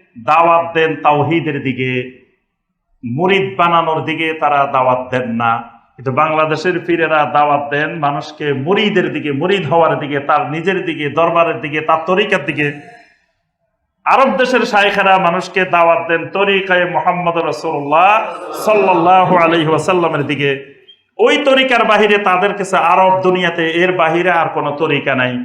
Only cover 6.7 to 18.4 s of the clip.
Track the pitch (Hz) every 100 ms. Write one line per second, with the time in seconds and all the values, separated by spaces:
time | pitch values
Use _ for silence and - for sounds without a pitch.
6.7 | 165 170 170 160 156 147 147 147 143 143
7.7 | 143 156 170 147 147 151 - 151 135 139
8.7 | 202 214 185 160 143 147 139 175 196 156
9.7 | 165 160 143 147 143 143 151 131 156 165
10.7 | 180 180 151 147 135 165 170 170 160 151
11.7 | 151 151 160 - 185 196 190 147 147 147
12.7 | 143 - - _ _ _ _ _ _ _
13.7 | _ _ _ - 202 269 - 247 247 240
14.7 | 208 202 196 190 190 175 180 185 190 180
15.7 | 170 170 165 165 165 151 190 202 196 190
16.7 | 180 175 160 180 175 170 170 165 143 165
17.7 | 147 143 151 185 214 - -